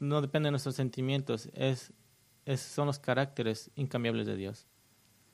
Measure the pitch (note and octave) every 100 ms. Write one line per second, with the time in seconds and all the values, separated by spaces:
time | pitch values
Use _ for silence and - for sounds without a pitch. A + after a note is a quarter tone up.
0 | C#3+ D3 C#3+ D#3 D3 C#3 C#3 C3 C3 C3
1 | C3 C#3 C3+ A2+ - - C3 B2+ - -
2 | _ _ _ _ - C3+ - - C#3+ C#3+
3 | - B2+ C#3 - A2 G#2+ - - C3+ B2
4 | A#2 A2+ G#2+ G2 G2 A2+ - _ _ _
5 | _ _ _